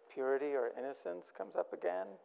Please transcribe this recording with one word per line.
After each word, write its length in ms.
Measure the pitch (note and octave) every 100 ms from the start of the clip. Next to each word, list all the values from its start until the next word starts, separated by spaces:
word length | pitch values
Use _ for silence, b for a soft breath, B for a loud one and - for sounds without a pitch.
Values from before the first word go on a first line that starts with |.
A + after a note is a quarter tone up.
| -
purity 420 | - C3 C3+ D3 C#3
or 120 | A#2 -
innocence 540 | B2+ C#3 F3 F3 E3+
comes 240 | - G3 F3+
up 160 | F3
again. 360 | E3 F3 F#3 G3 F#3+